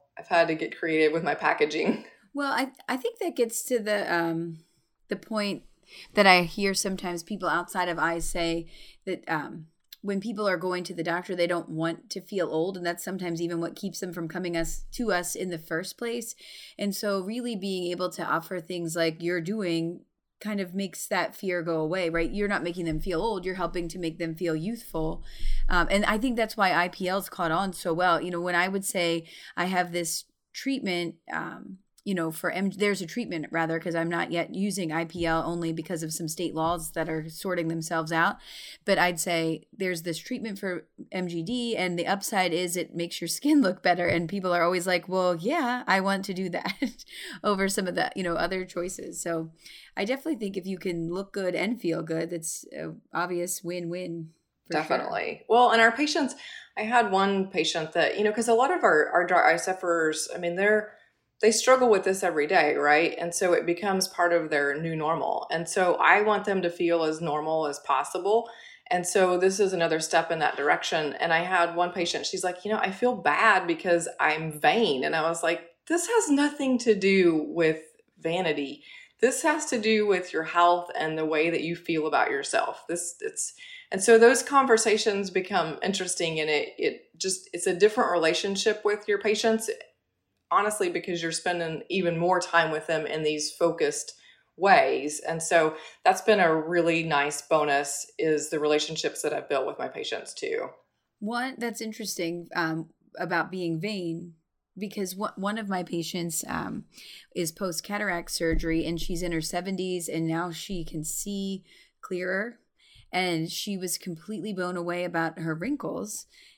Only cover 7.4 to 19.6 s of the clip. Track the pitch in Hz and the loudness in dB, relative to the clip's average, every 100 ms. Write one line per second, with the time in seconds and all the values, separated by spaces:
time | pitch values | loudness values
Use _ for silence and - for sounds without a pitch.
7.4 | 180 165 175 190 180 165 160 170 160 180 | -2 -2 -2 -2 -2 0 0 0 -2 -2
8.4 | 165 165 165 - - - - 185 - 160 | 0 -2 -6 -14 -20 -14 -8 -8 -4 -4
9.4 | 147 165 156 _ _ - 196 196 208 208 | -4 -10 -16 _ _ -10 -4 -4 -4 -2
10.4 | 208 180 185 180 175 170 170 170 180 180 | 0 0 0 -4 -4 -6 -4 -4 -4 0
11.4 | 175 175 - 156 165 165 - 196 190 202 | 0 0 -4 -4 -2 -4 -10 -14 -6 -2
12.4 | 165 160 175 190 175 175 - 185 180 165 | 0 0 -2 -2 -6 -6 -6 -6 -4 -4
13.4 | 170 170 165 - 196 - 185 175 165 180 | -4 -4 -6 -6 -8 -6 -8 -6 -8 -6
14.4 | 180 170 160 - - - 233 180 175 - | -4 -2 -2 -4 -8 -4 -2 0 -2 -6
15.4 | 185 165 - 160 190 - 233 240 226 - | -6 -8 -6 -6 -6 -8 -6 -6 -8 -14
16.4 | - - - - 208 190 202 196 185 233 | -18 -18 -18 -6 -4 -2 -2 -2 -2 -6
17.4 | 240 214 196 185 175 170 180 180 160 160 | -4 -4 -4 -2 -2 -2 -4 -4 -2 -2
18.4 | 160 185 165 180 165 165 165 160 170 175 | -2 -8 -6 -6 -4 0 0 0 -2 -2
19.4 | 165 220 | -2 -2